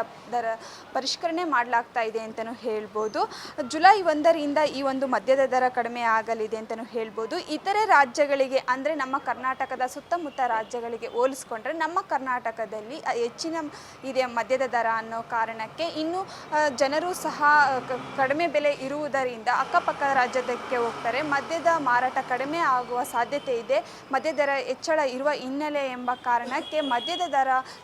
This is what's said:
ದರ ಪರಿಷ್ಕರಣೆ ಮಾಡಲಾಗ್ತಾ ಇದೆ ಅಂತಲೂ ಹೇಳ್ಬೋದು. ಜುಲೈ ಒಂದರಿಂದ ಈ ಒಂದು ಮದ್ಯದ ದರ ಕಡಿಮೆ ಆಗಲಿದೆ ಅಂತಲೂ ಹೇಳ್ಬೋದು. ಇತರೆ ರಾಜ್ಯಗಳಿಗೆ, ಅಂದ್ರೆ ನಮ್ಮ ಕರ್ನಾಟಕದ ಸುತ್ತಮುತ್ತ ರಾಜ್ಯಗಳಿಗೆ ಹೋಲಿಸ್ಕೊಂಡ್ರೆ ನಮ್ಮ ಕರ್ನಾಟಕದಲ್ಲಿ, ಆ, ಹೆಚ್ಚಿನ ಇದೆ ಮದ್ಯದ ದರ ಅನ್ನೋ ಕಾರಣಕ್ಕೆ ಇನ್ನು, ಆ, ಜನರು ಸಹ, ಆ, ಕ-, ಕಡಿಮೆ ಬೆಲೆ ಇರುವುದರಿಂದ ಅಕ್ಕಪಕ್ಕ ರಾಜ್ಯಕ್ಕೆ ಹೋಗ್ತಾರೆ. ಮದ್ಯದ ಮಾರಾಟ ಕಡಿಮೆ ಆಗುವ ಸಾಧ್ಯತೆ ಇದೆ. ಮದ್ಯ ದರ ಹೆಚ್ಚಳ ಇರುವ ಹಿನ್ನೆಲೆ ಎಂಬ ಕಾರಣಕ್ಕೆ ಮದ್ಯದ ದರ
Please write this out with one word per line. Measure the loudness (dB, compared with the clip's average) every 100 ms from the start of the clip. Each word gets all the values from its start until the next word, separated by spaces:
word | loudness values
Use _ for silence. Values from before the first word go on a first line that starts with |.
| -4 -8 -6
ದರ | -4 -2 -4 -8 -18 -6
ಪರಿಷ್ಕರಣೆ | -4 -4 -2 -2 -2
ಮಾಡಲಾಗ್ತಾ | 2 2 2 0 0 -2
ಇದೆ | -2 -4
ಅಂತಲೂ | -6 -8 -8
ಹೇಳ್ಬೋದು. | -6 -4 -4 -4 -4 -2 -2 -2 -4 -10 0 0
ಜುಲೈ | 6 8 8
ಒಂದರಿಂದ | 6 4 4 4 2 2
ಈ | 2 2
ಒಂದು | -2 0 0
ಮದ್ಯದ | 0 4 4 4
ದರ | 4 2
ಕಡಿಮೆ | 2 -2 -2
ಆಗಲಿದೆ | 2 2 2 -2 -2 -6
ಅಂತಲೂ | -6 -8
ಹೇಳ್ಬೋದು. | -6 -6 -6 -4 -4 -4
ಇತರೆ | -4 -4 0 2 6
ರಾಜ್ಯಗಳಿಗೆ, | 6 6 4 2 2 2 2
ಅಂದ್ರೆ | 0 0 -2
ನಮ್ಮ | -2 -2 -2
ಕರ್ನಾಟಕದ | -4 -4 -4 -2 -4 -2 -4
ಸುತ್ತಮುತ್ತ | -4 -4 -4 -4 -2 0
ರಾಜ್ಯಗಳಿಗೆ | 0 -2 -6 -6 -8 -4
ಹೋಲಿಸ್ಕೊಂಡ್ರೆ | 0 0 0 -8 -8 -6
ನಮ್ಮ | -4 -2 -2
ಕರ್ನಾಟಕದಲ್ಲಿ, | -2 -4 -2 -4 -4 -6 -8 -8 -10 -8
ಆ, | -4
ಹೆಚ್ಚಿನ | -2 -2 -4 -6 -6 -6 -10 -18 -12
ಇದೆ | -4 -2
ಮದ್ಯದ | -2 -2 0 0 0
ದರ | 0 0
ಅನ್ನೋ | 0 -4 -8
ಕಾರಣಕ್ಕೆ | -4 -2 -2 -4 -10 -6
ಇನ್ನು, | -4 -2 -2 -4
ಆ, | -6 -10 -2 2 2
ಜನರು | 2 2 2 -2
ಸಹ, | -2 -4 2 6
ಆ, | 6 6 2
ಕ-, | -2 -6 -4 0
ಕಡಿಮೆ | 2 2 2
ಬೆಲೆ | 2 2
ಇರುವುದರಿಂದ | 0 -2 -4 -2 -2 -2 -2 0 0
ಅಕ್ಕಪಕ್ಕ | 2 2 2 0
ರಾಜ್ಯಕ್ಕೆ | 2 2 2 0 -2 -4 -2 -2
ಹೋಗ್ತಾರೆ. | 0 -2 -2 -2
ಮದ್ಯದ | 0 -2 -2 0 2 4
ಮಾರಾಟ | 4 4 2 0 -2
ಕಡಿಮೆ | -2 -2 0
ಆಗುವ | 2 2 0 -4
ಸಾಧ್ಯತೆ | -2 -2 0 -2 -2 -2
ಇದೆ. | 0 0 0 -8 -2
ಮದ್ಯ | 0 0
ದರ | 2 2 0
ಹೆಚ್ಚಳ | -2 -4 0 2
ಇರುವ | 2 0 0
ಹಿನ್ನೆಲೆ | 0 -2 -4 -2 -2 -2
ಎಂಬ | -4 -4 -4
ಕಾರಣಕ್ಕೆ | 0 0 0 -4 -2 -2
ಮದ್ಯದ | 0 0 -2 -2 0
ದರ | 2 2 2 -2 -10